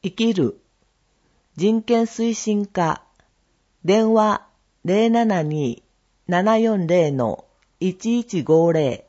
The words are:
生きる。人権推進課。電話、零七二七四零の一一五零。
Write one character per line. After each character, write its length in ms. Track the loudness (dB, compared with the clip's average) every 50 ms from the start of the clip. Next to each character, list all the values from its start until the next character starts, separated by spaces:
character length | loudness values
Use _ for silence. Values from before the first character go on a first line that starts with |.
| -10
生 60 | -10
き 200 | -4 -2 0 0
る。 280 | 2 0 0 -2 -2 -8 _ _ _ _ _ _ _ _ _ _ _ _ _ _ _ _ _ _ _
人 260 | -2 0 0 0 0
権 200 | 0 0 0 0
推 300 | 0 -2 -4 -4 -4 -4
進 320 | -4 -4 -4 -4 -2 -2 -4
課。 380 | -4 _ -4 -2 -2 -4 -6 _ _ _ _ _ _ _ _ _ _ _ _ _ _ _ _ _
電 280 | 0 2 2 2 2 2
話、 320 | 2 2 2 0 -4 -6 _ _ _ _ _ _ _ _
零 260 | -2 0 2 2 2
七 320 | 2 2 2 2 0 -2
二 400 | -2 -2 -4 -2 -4 -4 -4 -8 _ _ _ _ _ _ _ _ _ -2
七 300 | -2 0 2 2 2 2
四 280 | 2 0 0 0 0
零 240 | 2 2 2 2 2
の 340 | 0 -2 -2 -2 -4 -6 -12 _ _ _ _ _ _ _
一 400 | -4 -4 -4 -4 -4 -2 -2 -2
一 240 | -4 -4 -6 -6 0
五 260 | 2 4 4 4 4
零。 340 | 2 0 0 -2 -4 -6 -12